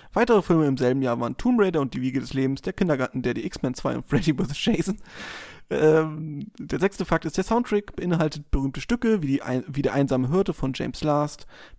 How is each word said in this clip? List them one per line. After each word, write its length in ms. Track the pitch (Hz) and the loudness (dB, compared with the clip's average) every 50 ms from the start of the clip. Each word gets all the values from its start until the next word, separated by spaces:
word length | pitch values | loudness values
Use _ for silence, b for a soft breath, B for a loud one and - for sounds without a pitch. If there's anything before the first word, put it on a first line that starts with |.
| B B - | B B 0
Weitere 280 | 196 240 240 233 202 | 2 4 6 4 4
Filme 260 | - - 170 160 156 | 4 4 4 4 4
im 100 | 143 135 | 4 2
selben 240 | 131 131 123 127 139 | 2 2 2 2 2
Jahr 180 | 131 123 120 120 | 2 0 0 -2
waren 180 | 120 120 135 | -2 -4 -4
Tomb 220 | - - 247 254 226 | -2 0 2 4 4
Raider 200 | 202 185 175 156 | 4 4 4 2
und 120 | 139 123 - | 0 0 -2
Die 80 | 131 | -4
Wiege 180 | 127 131 127 135 | -4 -2 -2 -4
des 140 | 123 123 - | -4 -4 -2
Lebens, 280 | 135 131 135 135 135 | -2 0 0 -2 -4
Der 120 | - 185 - | -6 -6 -2
Kindergarten, 480 | - 196 175 151 131 131 - - 131 | 0 0 2 2 0 0 -2 -2 -2
der 120 | 123 123 120 | -2 -2 -2
die 120 | - - | -2 -4
X-Men 280 | 120 - - - 131 127 | -6 -6 -4 -4 -4 -4
zwei 220 | - - 135 123 | -2 -2 -2 -2
und 120 | 120 120 | -4 -2
Freddy 260 | - 143 135 - 160 143 | 0 0 2 2 2 2
versus 300 | 127 143 127 143 - - | 2 -2 -4 -4 -2 0
Jason. 340 | - 226 - 165 190 - - B B B B B B B B B B B B B - | 0 0 2 0 -2 -4 -6 B B B B B B B B B B B B B -6
Ähm, 840 | - 135 147 156 156 160 156 156 151 147 156 156 147 143 - - - - | 0 4 6 6 6 6 4 0 -4 -8 -8 -8 -8 -10 -10 -12 -12 -14
der 200 | - - - 139 | -8 -6 -2 0
sechste 260 | 170 202 - - 190 | 0 0 0 -4 0
Fakt 180 | - 170 160 - | 0 0 0 0
ist, 140 | 160 - | -2 -2
der 80 | - 190 | -2 0
Soundtrack 500 | - 220 240 247 - 214 208 208 - - | 0 0 0 2 0 0 -2 -2 -4 -8
beinhaltet 560 | - 170 180 170 160 156 156 - 151 147 - | -6 -2 0 2 2 2 0 -2 -6 -4 -2
berühmte 300 | - 139 135 139 - - | 0 0 0 -2 -4 -6
Stücke 400 | - - 233 240 - 226 220 202 | -4 -2 -2 0 2 2 2 2
wie, 60 | 151 | 2
die 140 | 135 135 139 | 0 -2 -2
ein-, 220 | - - 127 127 - | -2 -2 -4 -4 -4
wie 140 | - 135 135 | -4 -4 -2
Der 120 | - 131 - | -2 0 2
einsame 360 | 139 139 135 139 127 127 127 | 2 2 2 2 0 2 2
Hirte 240 | 156 190 190 - 165 | 2 0 0 0 -2
von 200 | - - 135 127 | -2 -4 -4 -4
James 260 | - 127 123 123 - - | -4 -6 -6 -6 -2 0
Last, 440 | 151 147 147 147 147 - - - B B B B B B | 0 2 2 0 -2 -6 -10 -16 B B B B B B